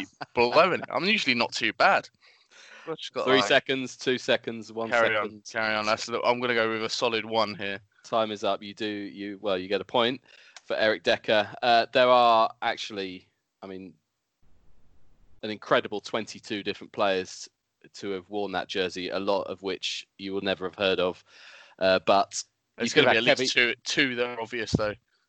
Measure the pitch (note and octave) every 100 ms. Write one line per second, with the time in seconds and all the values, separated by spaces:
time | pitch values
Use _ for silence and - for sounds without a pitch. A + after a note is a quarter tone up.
0 | F#2+ - - - A#2+ C#3+ F3+ C3+ - A#2+
1 | F3 G#3+ C#3+ A#2+ A2+ - A2+ - E3+ E3+
2 | - _ _ _ _ - - - - D#3+
3 | - - A#2 C3+ A2 C#3 - C3+ B2+ -
4 | - B2 - A2+ - A#2 A2 A2 A2+ A#2
5 | A2+ G#2+ G#2 G#2+ - A#2 A2 G#2+ G#2+ A2
6 | - A#2 - B2 B2 A#2 A2+ A2 A2 -
7 | B2 A2+ G#2+ A2+ G#2 G2+ G2+ G2 G2+ _
8 | - A#2 A2 G#2 G#2 G2 G#2 G2 A2 G#2
9 | G2+ F#2+ G2+ G2 G#2 F#2+ F#2 G2+ F#2+ B2+
10 | A#2 C3+ _ - - - - - A2 G2
11 | - A2 - A2 G#2 - B2+ A#2 A2+ C3+
12 | B2+ B2 A#2+ A2+ A2+ - A#2 G2 - G#2+
13 | F#2+ F#2 - _ _ _ G2 F#2+ F#2+ D#2+
14 | _ _ _ _ - - - - - -
15 | - - _ - A2 G#2+ - C3 A2+ G2+
16 | - A#2 G#2+ G2+ - G#2+ G2 G2 - -
17 | G#2 F#2+ F#2 - - _ _ _ - -
18 | G#2 F#2+ F#2 G#2 G2+ F#2 - G2 F#2 F#2
19 | F2 F#2 G2 G2 - F#2 F#2+ F#2 - -
20 | - - G2 G2 G2 F#2 F#2 E2 G2 F#2
21 | F2+ E2+ _ - - - - - F#2+ F#2+
22 | - G2 - - - _ _ - A#2+ D3+
23 | B2+ A2 A#2+ C3 C3 - A#2+ - - -
24 | C#3 A#2+ A#2+ A#2+ A2 B2 G#2+ - G#2+ G2+
25 | _ _